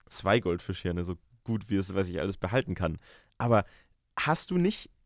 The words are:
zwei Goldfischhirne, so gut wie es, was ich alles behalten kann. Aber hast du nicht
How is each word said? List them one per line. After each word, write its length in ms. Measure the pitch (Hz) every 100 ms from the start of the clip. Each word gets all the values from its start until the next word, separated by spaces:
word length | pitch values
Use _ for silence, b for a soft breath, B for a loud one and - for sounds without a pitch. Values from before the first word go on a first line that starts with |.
| -
zwei 320 | - 95 104
Goldfischhirne, 640 | 90 87 - 90 90 87
so 120 | 87 85 _ _
gut 260 | - 110 101
wie 60 | 98
es, 180 | 95
was 140 | 95 90
ich 100 | 87
alles 160 | 95 -
behalten 360 | 90 123 -
kann. 240 | 90 85 82 b b b -
Aber 260 | 127 110 b b b _ _ -
hast 320 | 147 165 -
du 80 | 180
nicht 320 | 180 - - _